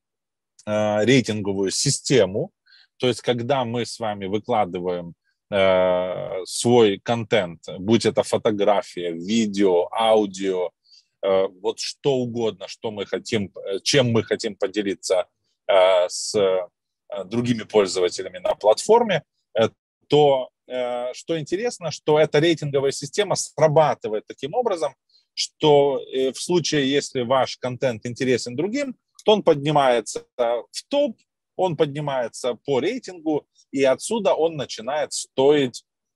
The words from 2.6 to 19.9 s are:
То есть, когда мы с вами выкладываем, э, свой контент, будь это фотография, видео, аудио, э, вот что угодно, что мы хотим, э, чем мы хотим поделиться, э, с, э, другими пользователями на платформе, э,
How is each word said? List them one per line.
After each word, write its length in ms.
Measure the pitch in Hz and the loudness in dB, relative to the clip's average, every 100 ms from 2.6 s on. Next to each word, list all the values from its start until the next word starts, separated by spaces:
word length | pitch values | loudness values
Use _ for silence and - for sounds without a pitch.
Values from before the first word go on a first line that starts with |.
| _ _ _ - | _ _ _ -4
То 100 | 127 | -4
есть, 140 | 117 | -2
когда 420 | - 123 117 139 | -2 -4 -2 -2
мы 220 | 117 120 113 | -2 -6 -6
с 120 | - | -6
вами 280 | 113 104 95 | -8 -6 -6
выкладываем, 880 | 104 113 117 98 92 90 90 85 - _ _ - | -6 -2 0 0 -2 -4 -6 -8 -18 _ _ -4
э, 920 | 101 95 92 92 90 92 95 92 95 | 2 4 4 4 2 -2 -6 -8 -8
свой 540 | 90 - 120 120 110 98 | -8 -2 4 6 6 2
контент, 600 | - 117 113 113 87 82 - 87 | -4 -4 0 -2 -2 -10 -14 -8
будь 260 | 95 113 | 0 2
это 180 | 110 - | 2 0
фотография, 920 | - 107 117 104 101 98 - - 87 | 0 0 0 0 2 0 -2 -8 -8
видео, 760 | 82 90 113 107 98 98 87 - | -6 -2 0 0 2 2 2 0
аудио, 800 | 110 113 110 104 95 98 90 87 _ _ _ _ - | 0 2 4 2 -4 -4 -2 -4 _ _ _ _ -6
э, 240 | 98 95 95 92 | 0 2 0 -4
вот 160 | 107 107 | -6 -6
что 380 | - - 147 131 | -8 -4 -2 -2
угодно, 500 | 123 117 113 90 92 | -2 -4 -4 -6 -14
что 220 | - 117 | -12 -10
мы 160 | 104 98 | -8 -6
хотим, 460 | 95 - 110 95 | -6 -4 -4 -4
э, 240 | - 95 95 | -10 -8 -6
чем 280 | - 143 123 | 0 2 2
мы 140 | 113 | 0
хотим 320 | - 104 113 98 | 0 -4 -6 -6
поделиться, 680 | 98 104 101 87 - 92 - _ _ _ - | -4 -2 -4 -4 -2 -2 -4 _ _ _ 2
э, 400 | 98 92 92 90 | 4 6 4 2
с, 260 | - - | -4 -4
э, 880 | 107 95 92 87 _ _ _ - 98 | 0 2 0 -4 _ _ _ -14 -12
другими 380 | 92 117 120 117 | -6 -4 -2 -4
пользователями 760 | 95 107 95 92 90 - 92 90 | 2 2 2 2 -2 -2 -12 -6
на 160 | - | -4
платформе, 680 | - - 110 - 226 233 165 - _ _ | 0 2 2 4 4 4 -2 -6 _ _
э, 140 | - 110 _ _ | 0 0 _ _